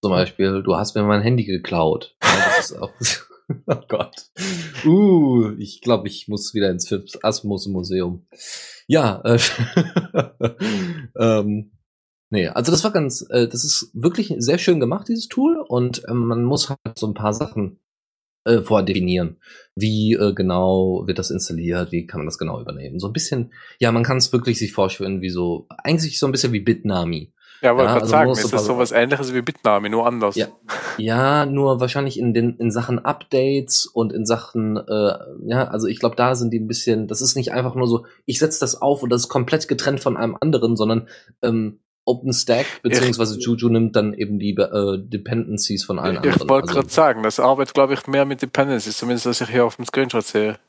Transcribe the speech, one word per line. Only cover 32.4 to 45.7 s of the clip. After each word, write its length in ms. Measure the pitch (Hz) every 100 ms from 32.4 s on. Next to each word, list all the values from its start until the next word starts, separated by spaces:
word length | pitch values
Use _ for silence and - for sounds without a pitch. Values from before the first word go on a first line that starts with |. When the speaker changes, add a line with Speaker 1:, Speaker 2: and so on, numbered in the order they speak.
| 117 117
Speaker 1:
in 120 | 117
Sachen 280 | 110 117 120
Updates 880 | - - - 135 135 139 131 - -
und 260 | - 113
in 140 | - 110
Sachen, 500 | 113 - 117 110 107
äh, 380 | - 107 104 - - - -
ja, 180 | 120 131
also 200 | 107 110
ich 100 | 113
glaub, 180 | 120 -
da 180 | 123
sind 180 | 127 120
die 80 | 113
ein 80 | 110
bisschen, 400 | 113 - 110 104
das 140 | 107
ist 120 | 131
nicht 180 | 135 120
einfach 220 | 123 127
nur 140 | 123 123
so, 160 | 117 117 _ -
ich 120 | 123
setz 200 | 156 -
das 220 | 135 -
auf 220 | 139 143
und 80 | 123
das 120 | 120
ist 60 | 120
komplett 380 | 135 123 160 -
getrennt 320 | 143 - 139
von 160 | 135 117
einem 180 | 117 -
anderen, 360 | 151 143 117 113
sondern, 320 | 107 113 117 - _ _
ähm, 380 | 117 113 107 104 _ _ -
OpenStack 580 | 123 135 123 - 120 135 -
beziehungsweise 540 | - 123 127 110 113 104
Speaker 2:
Ich 60 |
Speaker 1:
Juju 240 | 113 117 117
nimmt 280 | 113 113 107
dann 160 | 104
eben 240 | 104 104 104
die, 120 | 101
äh, 440 | 101 101 107 101 95
Dependencies 800 | 98 113 104 117 113 104 -